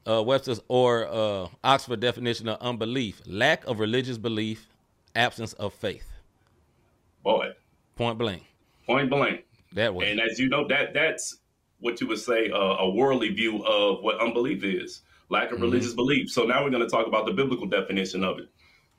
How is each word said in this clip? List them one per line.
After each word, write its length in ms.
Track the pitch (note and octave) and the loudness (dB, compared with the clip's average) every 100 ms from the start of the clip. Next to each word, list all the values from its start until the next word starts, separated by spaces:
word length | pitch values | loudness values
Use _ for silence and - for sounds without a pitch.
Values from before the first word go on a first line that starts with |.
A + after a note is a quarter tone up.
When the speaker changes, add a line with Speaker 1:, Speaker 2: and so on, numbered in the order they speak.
| - | 0
Speaker 1:
Uh, 100 | A2 | 0
Webster's 360 | A2 C3+ C3 A2+ - | 4 2 0 -6 0
or, 400 | B2+ B2 A#2 F2+ | 4 4 2 0
uh, 400 | A2 G#2+ G2+ F2 - | -2 0 -2 -6 -4
Oxford 360 | B2+ C3+ - A2+ | 2 2 2 -2
definition 480 | A#2+ A#2 A#2+ A2 A2 | -2 -2 -2 -4 -4
of 100 | G#2+ | -6
unbelief: 640 | B2 A#2+ A2 C3+ A2 - - | -6 -4 -4 -2 -4 -8 -8
lack 360 | F#2+ C3+ D#3+ - | 0 2 2 -2
of 120 | A2 | -2
religious 380 | G#2+ B2 C3 A#2 | 0 0 -2 -4
belief, 500 | A2+ A2 A2 A2 - _ _ _ _ A2+ | -4 -4 -4 -8 -14 _ _ _ _ 0
absence 380 | A#2+ - A2+ | 0 0 -10
of 220 | - G#2 - | -6 -8 -4
faith. 320 | G#2 - - - - _ _ _ _ _ _ _ _ _ | -6 -6 -12 -18 -20 _ _ _ _ _ _ _ _ _
Speaker 2:
Boy. 260 | G2 A2 - - _ _ _ - | 0 0 0 -8 _ _ _ -4
Speaker 1:
Point 220 | A#2 A2+ | -2 0
blank. 260 | A2+ F2 - _ _ _ - | -2 -4 -12 _ _ _ 0
Speaker 2:
Point 240 | C3 C3 | 2 2
blank. 360 | C#3+ A#2+ F2+ - _ _ | 2 2 0 -10 _ _
Speaker 1:
That 200 | G2 A2+ | -2 0
way. 180 | F2+ G2+ | 0 0
Speaker 2:
And 80 | G#2+ | 0
as 200 | A#2 A#2 | -2 0
you 100 | C3 | 0
know, 180 | C#3+ C#3+ | 0 2
that, 260 | C#3 B2 | 0 0
that's 440 | D3 D#3+ - - - _ _ _ _ | 0 0 -2 -8 -12 _ _ _ _
what 220 | A#2 A#2 | -4 -4
you 60 | A#2+ | -4
would 120 | G#2+ | -4
say, 300 | B2 A2+ A2 | 0 0 2
uh, 80 | G2+ F#2+ F#2+ | 2 2 2
a 100 | F#2+ | 2
worldly 400 | G2 C3+ C3 G#2+ | 4 4 2 0
view 340 | G2 A2+ G#2+ | 0 -2 0
of 380 | G#2 G#2 G2+ F#2 | 2 4 4 2
what 160 | G#2+ G#2+ | 0 0
unbelief 440 | A#2 A#2+ B2 F#2+ | 0 0 0 -2
is. 380 | G2 F2+ F2 - _ _ - | -2 -2 -4 -14 _ _ -4
Lack 220 | G2+ A#2+ | -2 0
of 60 | A#2+ | 0
Speaker 1:
Mm-hmm. 60 | |
Speaker 2:
religious 300 | A#2+ B2 - | 2 2 0
belief. 360 | B2 C3 C#3 - | 0 2 2 0
So 140 | B2+ A2+ | 0 2
now 180 | C3 | 2
we're 80 | C#3+ | 2
gonna 180 | B2 A#2 | 0 2
talk 180 | A#2 A2+ | 0 2
about 180 | G#2+ G#2+ | 2 0
the 60 | |
biblical 360 | G2 C3+ A#2+ G2+ | 0 0 0 0
definition 560 | G2+ F#2+ F#2+ F#2+ F#2 | -2 0 -2 -2 -2
of 160 | F#2 F#2 | -2 -4
it. 100 | - _ _ _ _ | -10 _ _ _ _